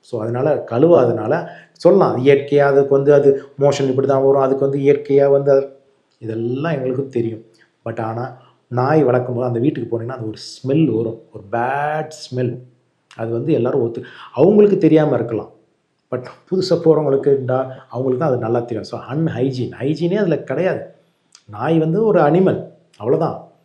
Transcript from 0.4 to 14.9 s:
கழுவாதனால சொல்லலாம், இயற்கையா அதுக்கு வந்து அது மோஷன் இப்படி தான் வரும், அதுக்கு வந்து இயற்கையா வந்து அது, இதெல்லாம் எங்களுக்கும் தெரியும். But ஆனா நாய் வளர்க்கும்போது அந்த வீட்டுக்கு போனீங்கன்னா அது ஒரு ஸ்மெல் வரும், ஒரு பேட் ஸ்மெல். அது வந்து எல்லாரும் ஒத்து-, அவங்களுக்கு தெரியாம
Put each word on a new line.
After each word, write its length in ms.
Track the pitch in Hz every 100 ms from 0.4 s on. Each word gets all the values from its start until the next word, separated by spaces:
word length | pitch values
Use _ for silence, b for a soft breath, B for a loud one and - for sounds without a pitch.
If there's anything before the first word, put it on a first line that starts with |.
| 147 143 -
கழுவாதனால 760 | 117 160 165 123 - 107 160 - B B
சொல்லலாம், 520 | _ 170 196 143 110
இயற்கையா 360 | 131 143 139 143
அதுக்கு 340 | 143 139 135
வந்து 200 | 139 135
அது 280 | 143 143 135 - -
மோஷன் 300 | 143 139 135
இப்படி 180 | 127 135
தான் 180 | 135
வரும், 160 | 135 139
அதுக்கு 300 | 135 135 139
வந்து 80 | 143
இயற்கையா 520 | 139 143 - 139 139
வந்து 200 | 139 139
அது, 180 | 139 135 - _ _ _ _
இதெல்லாம் 540 | 113 113 117 131 160
எங்களுக்கும் 360 | 147 127 127 -
தெரியும். 340 | 120 113 110 - b b _
But 160 | 113 113
ஆனா 380 | 110 113 127 - b b _
நாய் 360 | 123 131 156
வளர்க்கும்போது 400 | 131 123 123 120
அந்த 140 | 127 117
வீட்டுக்கு 400 | 135 139 117 117
போனீங்கன்னா 200 | 117 131
அது 80 | 113
ஒரு 120 | 107
ஸ்மெல் 580 | - - 127 147 151 110
வரும், 240 | 113 113 _
ஒரு 120 | - 98
பேட் 580 | 117 123 139 147 156 151
ஸ்மெல். 500 | - - 127 123 - - _ _ _ _ -
அது 160 | 113
வந்து 200 | 117 147
எல்லாரும் 300 | 139 120 139
ஒத்து-, 200 | 117 131 B B B
அவங்களுக்கு 440 | - 165 214 208 190
தெரியாம 360 | 156